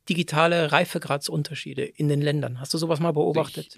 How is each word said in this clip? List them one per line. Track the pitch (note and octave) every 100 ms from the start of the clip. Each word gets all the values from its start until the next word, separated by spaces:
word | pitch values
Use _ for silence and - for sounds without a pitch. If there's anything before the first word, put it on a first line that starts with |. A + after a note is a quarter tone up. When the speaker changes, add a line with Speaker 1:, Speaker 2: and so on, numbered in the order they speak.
| -
Speaker 1:
digitale | F3 - D3+ E3 E3+ D#3
Reifegradsunterschiede | D3 F3 E3+ - C#3+ - D#3 D3 C#3+ D3+ C3
in | C#3 - D3
den | C#3+
Ländern? | D3 D3 B2+ B2
Hast | C3+
du | E3
sowas | E3 D3+
mal | E3+
beobachtet? | D3 D#3+ D#3 C#3+ D#3+
Speaker 2:
Ich, | -